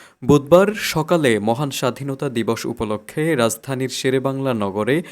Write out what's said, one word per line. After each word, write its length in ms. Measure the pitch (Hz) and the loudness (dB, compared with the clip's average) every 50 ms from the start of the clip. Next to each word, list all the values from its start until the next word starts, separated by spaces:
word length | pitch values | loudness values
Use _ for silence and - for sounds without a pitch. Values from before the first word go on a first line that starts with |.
| - - _ _ 131 | -20 -20 _ _ 2
বুধবার 420 | 127 143 143 135 135 170 180 202 214 214 | 4 4 4 6 6 6 6 6 4 0
সকালে 640 | 214 - - - 165 156 160 175 170 147 127 110 104 | -2 -6 -4 -4 -4 0 0 2 2 4 4 2 2
মহান 320 | 101 110 117 127 151 139 | 2 0 0 0 -2 -4
স্বাধীনতা 580 | 131 - 143 127 117 - 135 139 135 135 147 143 | -4 -2 -2 -2 -2 -4 -6 -8 -6 -4 -6 -4
দিবস 380 | 120 117 110 104 113 - - | -2 -2 -2 -2 -2 -2 -4
উপলক্ষে 680 | - 117 - 117 107 107 104 - - - 156 156 165 160 | -6 -6 -4 -4 -4 -4 -6 -8 -8 -6 -4 -2 0 2
রাজধানীর 540 | 123 117 110 110 - - - 135 127 131 123 | 2 2 0 0 -4 -6 -8 -4 -4 -4 -4
শেরেবাংলা 680 | - - - 139 131 135 127 139 135 135 135 135 123 | -4 -2 0 0 0 0 0 -2 -2 -2 -2 -2 0
নগরে 480 | 110 104 98 92 104 107 117 139 165 165 - | 0 -2 -2 -2 -2 0 0 0 0 -2 -6